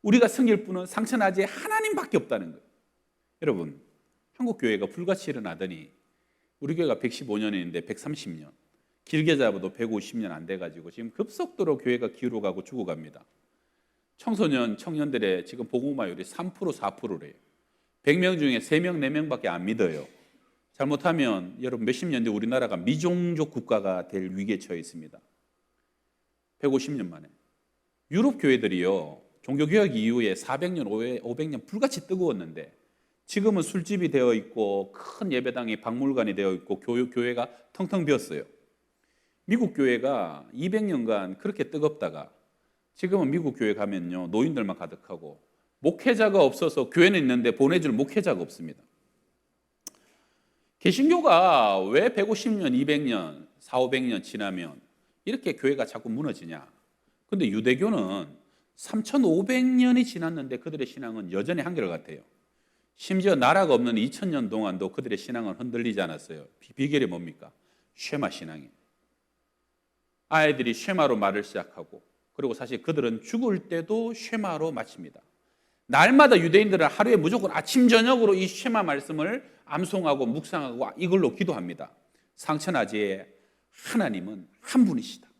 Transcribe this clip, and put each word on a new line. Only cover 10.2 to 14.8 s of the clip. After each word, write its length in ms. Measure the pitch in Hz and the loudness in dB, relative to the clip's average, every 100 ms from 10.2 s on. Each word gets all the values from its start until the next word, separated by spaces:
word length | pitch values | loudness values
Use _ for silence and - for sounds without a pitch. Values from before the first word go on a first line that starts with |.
| 104 | -8
안 120 | 78 | -10
돼가지고 460 | 82 95 87 82 82 | -10 -8 -8 -12 -18
지금 200 | 98 117 | -14 -14
급속도로 680 | - 226 - 349 - 170 139 | -8 -8 -6 -10 -4 0 0
교회가 300 | - 123 117 | 0 0 -2
기울어가고 560 | - 123 117 101 90 | -4 -4 -2 -4 -4
죽어갑니다. 600 | 92 127 92 78 80 - _ _ _ _ _ _ _ _ _ _ | -10 -8 -6 -8 -10 -20 _ _ _ _ _ _ _ _ _ _
청소년, 580 | - 208 170 135 120 | -6 0 2 2 0
청년들의 680 | 104 | -2